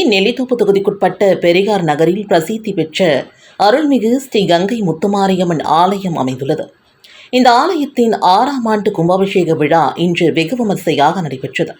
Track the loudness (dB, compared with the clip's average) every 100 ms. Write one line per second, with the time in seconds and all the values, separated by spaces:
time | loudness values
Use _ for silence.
0 | 2 2 0 -2 -4 0 2 2 0 0
1 | -2 2 0 2 2 2 2 0 0 0
2 | 0 0 0 0 0 -6 -6 -4 -4 0
3 | 0 0 -4 _ -14 0 2 2 2 0
4 | 0 -2 -2 -2 2 0 0 -2 -2 -2
5 | -2 0 0 0 -2 -2 0 2 2 0
6 | -4 -4 -4 -4 -4 -6 -6 _ _ _
7 | _ -20 -4 2 4 4 2 -2 -4 0
8 | 0 2 2 2 0 -2 -2 0 -2 0
9 | 0 2 0 0 0 0 2 2 0 0
10 | -2 0 0 0 -2 -2 -4 -2 -2 2
11 | 0 0 -6 -8 -8 -6 -6